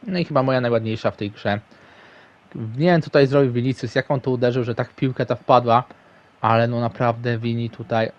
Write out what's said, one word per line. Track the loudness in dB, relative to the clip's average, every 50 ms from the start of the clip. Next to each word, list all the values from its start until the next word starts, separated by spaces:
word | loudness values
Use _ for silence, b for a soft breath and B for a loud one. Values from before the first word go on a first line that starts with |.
| -8 -6
No | -4 -4
i | -4
chyba | 0 0 0 0
moja | 2 0 0
najładniejsza | 0 0 0 0 -2 -2 -6 -2 -4 -4
w | -4 -4
tej | -8 -8
grze. | -8 -6 -4 -4 -4 -4 -6 B B B B B B B B B B B B B B B B B -12
Nie | -10 -10 -10 -4 0 2 2
wiem, | 4 2
co | 2 2
tutaj | 4 4 4 4
zrobił | 4 2 2 2
Vinicius, | 2 0 0 -2 -2 -2 -6 -4 -2
jak | -4 -2 -2
on | -4 -2
to | -2 -2
uderzył, | -2 0 0 0 0 0 -2
że | -4 -4
tak | -4 -6 -8
w | -6
piłkę | -4 -4 -4 -2 -2 -2
ta | -2 -2
wpadła. | -6 2 4 4 4 6 4 2 2 2 0 B B B B B B B B B _
Ale | 0 2 4 4 2 2
no | 0 -2
naprawdę | -2 -4 -4 -2 -2 -2 -2 -2 -4 -4 -4 -4
Vini | -2 -4 -4 -2 -4 -6
tutaj | -8 -10 -8 -4 -2 -2 -2 -2 -6